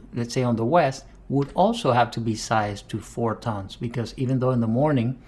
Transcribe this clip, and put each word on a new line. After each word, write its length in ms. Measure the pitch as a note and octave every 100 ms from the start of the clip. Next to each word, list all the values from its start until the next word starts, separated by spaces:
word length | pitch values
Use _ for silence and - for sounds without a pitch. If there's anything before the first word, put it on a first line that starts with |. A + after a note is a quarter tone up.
| -
let's 200 | - A#2
say 100 | -
on 120 | B2 A2+
the 80 |
west, 400 | A#2 E3+ C#3+ C3+ - - -
would 240 | C3+ C#3 -
also 360 | F#3+ A#3 D3
have 180 | A#2 G#2
to 100 | -
be 140 | A2+ A2
sized 520 | - A2+ G#2 G2+ -
to 100 | A2
four 360 | - - A#2 G#2+
tons, 400 | A#2+ G#2 F#2+ -
because 380 | B2 A#2+ A2 -
even 240 | B2+ C3
though 120 | B2+
in 100 | B2
the 60 | A2+
morning 520 | A#2 D3+ C#3 A#2 C3+